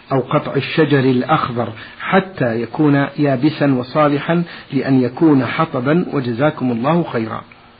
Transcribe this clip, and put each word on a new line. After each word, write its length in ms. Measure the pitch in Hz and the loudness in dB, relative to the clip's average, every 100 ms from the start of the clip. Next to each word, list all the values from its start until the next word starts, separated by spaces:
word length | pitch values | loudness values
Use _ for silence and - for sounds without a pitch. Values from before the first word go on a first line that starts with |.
| - | -4
أو 80 | 135 | -2
قطع 360 | 123 147 - 139 | 0 -2 -2 -4
الشجر 440 | - - 151 143 | -2 0 2 4
الأخضر 760 | 127 123 127 156 - 120 107 107 - - | 4 2 2 0 0 -4 -6 -8 -16 -14
حتى 640 | - 190 190 - 123 113 | 0 0 0 -2 -2 -2
يكون 460 | 117 - 151 139 139 - | -4 0 2 2 0 0
يابساً 540 | 143 127 147 - 143 | 0 2 0 2 0
وصالحاً 680 | 127 123 156 147 143 143 175 170 - - | 0 0 2 2 2 0 -2 -2 -8 -6
لأن 280 | 135 135 131 | -4 2 2
يكون 440 | 123 - 160 139 - | 2 2 4 4 2
حطباً، 600 | - 160 131 131 170 - | -2 -2 -2 0 0 0
وجزاكم 580 | 143 123 113 151 147 127 | -4 -4 0 -2 0 -2
الله 320 | 113 135 170 | -2 0 0
خيراً"؟ 400 | 156 123 110 113 - - - | 0 -4 -4 -8 -12 -20 -20